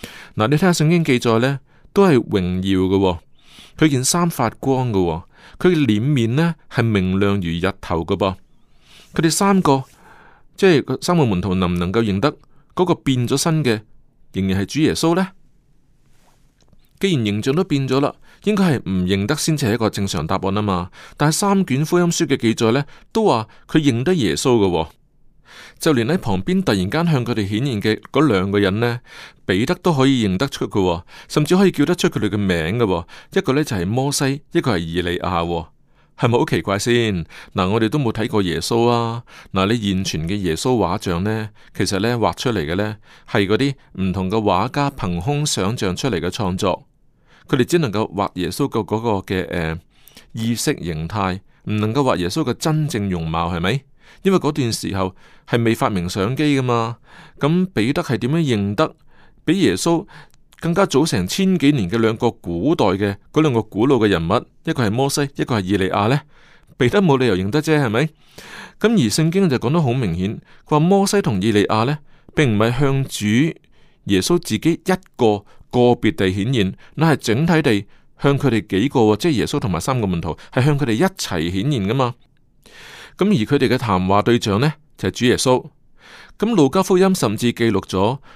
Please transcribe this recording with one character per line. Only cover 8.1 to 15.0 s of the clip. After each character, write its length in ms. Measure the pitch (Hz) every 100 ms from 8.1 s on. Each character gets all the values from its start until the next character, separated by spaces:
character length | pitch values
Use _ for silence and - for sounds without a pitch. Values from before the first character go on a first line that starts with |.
| 95
噃。 200 | 98 95 - _ _ _ _ - -
佢 80 | -
哋 60 | 160
三 320 | - 196 190
個， 220 | 156 135 - - - - - - - -
即 120 | 196
係 140 | 147
個 140 | - 131
三 140 | - 175
個 80 |
門 160 | 123 92
徒 160 | 98 92
能 180 | 90
唔 0 |
能 180 | 87 87
夠 120 | 107
認 160 | 113 98
得 120 | 143 - - - - -
嗰 80 |
個 100 | 180
變 320 | 165 - 127 120
咗 100 | 139
身 280 | 170 156
嘅， 160 | 127 107 - - _ _ -
仍 140 | 98 95
然 160 | 92
係 40 | 95
主 140 | 139
耶 120 | 143
穌 220 | -